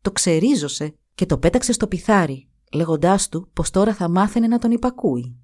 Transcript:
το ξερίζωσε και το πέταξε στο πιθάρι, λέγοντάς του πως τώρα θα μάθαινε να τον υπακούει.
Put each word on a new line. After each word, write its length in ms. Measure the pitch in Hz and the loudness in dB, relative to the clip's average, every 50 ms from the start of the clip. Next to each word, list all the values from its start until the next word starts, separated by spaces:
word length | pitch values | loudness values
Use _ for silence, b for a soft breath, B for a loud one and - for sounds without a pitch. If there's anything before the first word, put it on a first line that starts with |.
το 120 | - 202 | -6 -4
ξερίζωσε 840 | 190 - - 185 165 160 185 262 294 190 147 143 - - 151 156 - _ _ _ _ | -4 -2 0 2 2 2 2 2 2 0 0 -4 -6 -8 -8 -10 -10 _ _ _ _
και 120 | - 185 | -4 -2
το 120 | - 156 123 | 0 0 2
πέταξε 340 | - 175 175 247 - - | 2 2 2 2 0 0
στο 160 | 233 - 220 202 | -2 -2 -2 -4
πιθάρι, 640 | 190 170 - - 214 196 170 143 135 135 - _ _ _ _ _ | -4 -2 0 2 2 2 2 0 -4 -10 -14 _ _ _ _ _
λέγοντάς 560 | - 147 165 160 165 147 151 180 196 196 - - | -4 -2 -2 0 0 2 2 2 2 2 0 -4
του 220 | - 165 185 - | -6 -8 -10 -8
πως 180 | _ - 156 - | _ -6 -4 0
τώρα 240 | - 190 202 226 208 | 0 2 2 2 0
θα 140 | - 185 170 | -2 -2 0
μάθαινε 380 | 170 185 202 202 - 240 226 | 2 2 2 2 0 0 0
να 120 | 226 233 240 | 2 0 0
τον 120 | 240 233 | 2 0
υπακούει. 720 | 233 233 240 247 254 - - 180 131 120 123 - - - | 0 0 0 -4 -2 -2 -2 -2 -2 -2 -6 -10 -14 -20